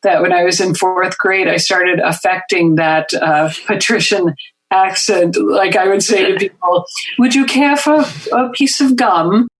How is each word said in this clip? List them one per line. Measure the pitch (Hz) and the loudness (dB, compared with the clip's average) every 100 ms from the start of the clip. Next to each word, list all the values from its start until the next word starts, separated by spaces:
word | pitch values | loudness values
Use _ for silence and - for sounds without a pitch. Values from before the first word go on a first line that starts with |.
that | 196 170 | 2 2
when | 175 | 2
I | 180 | 2
was | 175 180 | 0 0
in | 185 170 | -2 0
fourth | 185 185 185 - | 0 0 -2 -2
grade, | 196 190 175 | -2 0 0
I | 170 | -2
started | - 185 180 175 | 0 0 0 0
affecting | 170 170 185 185 - 185 170 160 | -2 -2 -2 -2 -2 0 2 2
that, | 160 160 156 | 2 0 -2
uh, | 160 160 151 156 156 - | -4 0 2 0 -4 -6
patrician | 196 - 226 - 202 175 156 - _ _ | -4 0 0 0 0 0 -4 -14 _ _
accent. | 190 190 190 - 190 175 170 | 0 2 0 -2 0 2 0
Like, | 208 - 190 196 | 0 0 0 0
I | 190 | 0
would | 196 | 0
say | 196 208 185 | 0 0 0
to | 190 | 0
people, | 196 _ 180 175 175 - - - | -4 _ -2 -2 -2 -12 -12 0
Would | 247 254 | 0 2
you | 262 | 0
care | 262 285 285 | 2 2 0
for | 302 302 285 - - | 2 0 0 -6 -4
a | 240 254 | -2 -2
piece | 247 277 - | 0 -2 0
of | 277 247 | 0 2
gum? | 240 175 165 208 240 | 2 2 2 0 0